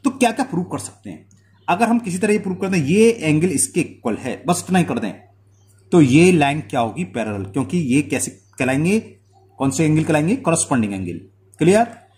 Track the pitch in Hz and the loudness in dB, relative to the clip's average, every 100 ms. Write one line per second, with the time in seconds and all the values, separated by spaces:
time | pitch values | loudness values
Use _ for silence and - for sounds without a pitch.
0 | 277 - 240 220 262 170 175 143 - - | -6 -2 -2 -2 -4 -4 -6 -10 -12 -16
1 | - 80 _ _ _ _ - 175 226 233 | -18 -18 _ _ _ _ -6 -2 2 0
2 | 196 180 214 208 202 185 196 190 135 190 | -2 -4 0 0 -2 -6 -2 -2 2 4
3 | 233 226 156 151 180 139 - - - - | 4 4 0 0 0 -2 -2 -4 -6 -6
4 | 120 104 131 101 - 175 - 185 170 196 | -6 -6 -8 -8 -4 -4 0 0 0 -2
5 | 101 - - _ _ _ _ _ _ 175 | -6 -10 -20 _ _ _ _ _ _ 4
6 | 143 143 180 175 143 151 - 139 113 143 | 6 6 6 4 2 -2 -4 -2 -2 -4
7 | 180 123 107 101 98 139 131 180 143 135 | -8 -6 -6 -6 -6 -6 -2 -2 0 0
8 | 143 127 - - _ - 127 135 165 220 | 0 -4 -6 -12 _ -4 -2 0 0 0
9 | - - _ _ _ - 139 135 156 156 | -4 -20 _ _ _ -4 -4 0 2 2
10 | 156 156 156 262 - 165 - 131 107 101 | 2 0 0 0 0 -2 0 0 -2 -4
11 | 90 82 - _ _ _ 156 202 233 - | -8 -10 -14 _ _ _ 2 4 2 -4
12 | _ | _